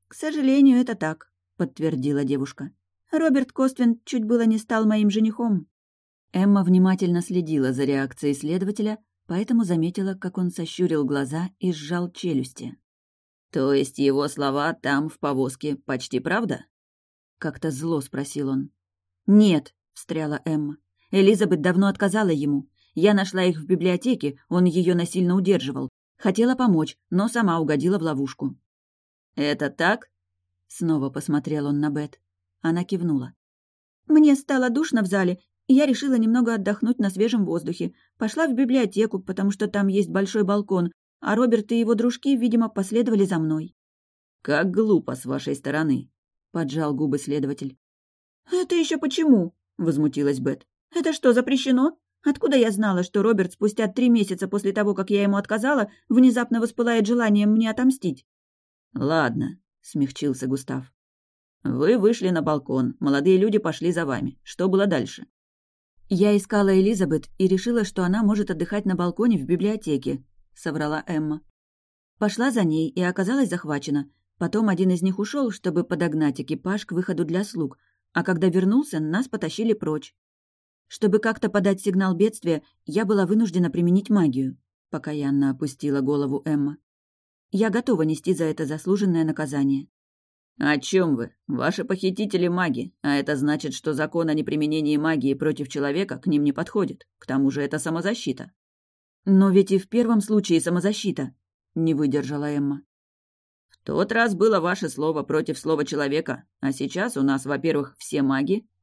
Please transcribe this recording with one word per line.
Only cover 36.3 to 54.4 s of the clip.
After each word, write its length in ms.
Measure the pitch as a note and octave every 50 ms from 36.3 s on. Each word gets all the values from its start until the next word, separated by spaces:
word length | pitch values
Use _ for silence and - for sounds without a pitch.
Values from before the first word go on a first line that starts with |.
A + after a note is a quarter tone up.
| A3+ B3+ A#3+ A3+ A#3
отдохнуть 440 | A3 F#3 G3 G#3 G#3 - A#3 B3 B3+
на 120 | G#3+ G3
свежем 360 | F#3 F#3 G#3+ A#3 B3 A3 F#3+
воздухе. 480 | D#3+ E3 E3+ D#3 D#3+ F3 - F3 F3+ - _ _ _ _ _
Пошла 300 | A3 G#3+ - D#4 E4 D4+
в 60 | B3
библиотеку, 640 | A#3 C#4 A#3 B3+ C4+ A#3 F#3+ - G3 A3 A3 - F#3
потому 320 | F#3 - F#3 G3 F#3+ G3+
что 160 | G3 - G#3+ G3+
там 200 | - G3+ G3+ G3
есть 220 | F#3+ G3+ G3 E3
большой 340 | F3 G3 G3 F#3+ - G#3+ G3+
балкон, 480 | F#3 G3+ G#3 G3+ - G3 F3+ F3 E3+ - _ _ _ _ _
а 160 | - - G#3
Роберт 360 | A3+ B3+ B3+ A#3 A#3 G#3 - A#3
и 60 | A#3
его 140 | A3+ G#3+ A#3
дружки, 420 | G#3 A#3 B3 A#3+ - - C#4 C#4
видимо, 340 | A#3 A#3+ A#3+ A3 A#3 A#3 G#3+
последовали 560 | - G3+ F#3 F#3+ G#3+ A#3 A#3 B3 A3 G3+ G3
за 120 | F#3 F#3+ D#3+
мной». 380 | D#3+ D#3 D#3 D#3 D#3+ - - _ _ _ _ _ _ _ _ _ _ _ _ _
«Как 300 | - - D3 D3 F3 F#3+
глупо 440 | F3 G#3 A3+ G#3+ G3 D#3 - - C3
с 100 | C3 -
вашей 300 | B2 C3+ C#3 C3+ C#3+ C#3
стороны», 540 | C#3 - C#3 C#3 D#3 D#3+ D3+ C3 - - - _ _ _ _ _ _ _ _
поджал 420 | - E3+ E3 C3+ C3+ D#3+ D#3 D3 C#3+
губы 240 | C3 D3+ C#3 C#3 C#3
следователь. 600 | - C#3+ C#3+ D3+ C3+ C3+ C#3+ C#3 C#3 C3+ C3 - _ _ _ _ _ _ _ _ _ _ _ _ _ -
«Это 240 | F4+ F4+ F#4 - F4
еще 220 | E4+ D#4+ - D#4+ C#4+
почему?» 540 | - C4 - - D#4+ D#4 B3+ G3+ E3+ E3+ - _ _ _ _ -
возмутилась 600 | E3+ D#3+ C#3+ C#3+ D3+ D3 - D3 C#3+ C#3+ C#3+ C3
Бет. 260 | B2+ C3+ C3+ - _ _ _ _ _ _ -
«Это 180 | F4 D4 D#4+ D4
что, 200 | - - B3+ A3+
запрещено? 640 | B3 B3 A#3+ C#4 B3+ - C4+ B3+ B3+ B3+ D#4+ - - _ _ _ _ _
Откуда 340 | C#4+ C#4 - - C#4+ C#4+ C4
я 140 | A3+ A3
знала, 320 | G3+ G3 A3 G#3 F#3 F3 F3+
что 180 | - - G#3
Роберт 320 | G3 A3+ A3+ F#3+ F#3 F3+ -
спустя 340 | - G#3 G#3 G#3 - A3 G3
три 220 | F#3+ B3+ B3+ B3
месяца 380 | A#3 A3+ G3+ - F#3+ F3